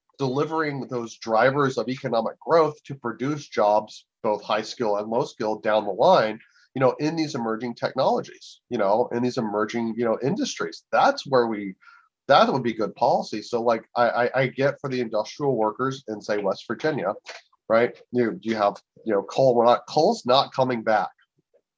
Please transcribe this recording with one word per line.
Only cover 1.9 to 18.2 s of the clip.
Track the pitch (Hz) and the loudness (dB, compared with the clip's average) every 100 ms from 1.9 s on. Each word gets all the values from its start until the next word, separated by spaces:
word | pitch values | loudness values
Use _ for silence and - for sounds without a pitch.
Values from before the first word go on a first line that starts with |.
| 131 131 113 110 - | -4 -2 -2 -2 -6
growth | 120 165 151 151 | 2 4 2 -2
to | - | -16
produce | 139 117 113 135 151 - | -10 -8 -6 -6 -6 -6
jobs, | - 104 107 107 - _ _ | 0 4 2 0 -16 _ _
both | 113 107 | -2 -2
high | - 110 | -2 -4
skill | 110 - 113 101 | -4 -4 -2 -2
and | 110 | -2
low | 117 | -2
skill, | 147 - 107 107 | -2 -4 -4 -2
down | 110 107 | 0 0
the | 104 | 0
line, | 95 151 - 110 110 _ _ _ | 2 4 6 4 -4 _ _ _
you | 127 | 0
know, | 131 - | 0 2
in | 151 165 | -2 -2
these | 151 | -4
emerging | 135 113 110 123 | -4 -4 -4 -6
technologies, | 117 131 - 160 240 - - - - - | -6 -6 -2 0 0 -6 -16 -20 -20 -8
you | 120 | 0
know, | 98 107 120 | 2 2 0
in | 120 | 0
these | 123 120 | -2 -2
emerging, | 110 104 107 117 113 110 | -4 -2 -2 -2 -4 -2
you | |
know, | 117 110 | -2 0
industries. | 127 214 277 - 85 - - | -2 -2 -4 -6 -8 -10 -2
That's | 117 214 277 143 | 2 2 0 0
where | 131 117 | 0 0
we, | 104 101 92 _ _ _ _ - | -2 -8 -12 _ _ _ _ 4
that | 147 226 | 4 4
would | 143 | 2
be | 117 | -2
good | 113 101 | -4 -4
policy. | - 123 185 - 107 | -2 0 0 -2 -10
So, | - 120 | -6 -2
like, | 120 113 - 120 | 0 -2 -2 0
I, | 120 | 2
I, | 110 120 123 | 2 0 0
I | 127 | -2
get | - 139 139 | 0 -2 -2
for | 139 | -4
the | 127 | -4
industrial | 117 107 110 - 143 120 | -2 -2 -4 -4 -2 0
workers | 107 107 131 135 - | 0 0 -4 -6 -10
in, | 107 | -10
say, | 95 107 | -4 -2
West | 98 101 - | -2 -4 -6
Virginia, | 113 156 139 90 107 - - _ _ - | -4 -2 -2 -4 -6 -10 -20 _ _ 0
right? | 113 120 - - | 2 2 -4 -4
You, | 123 | 0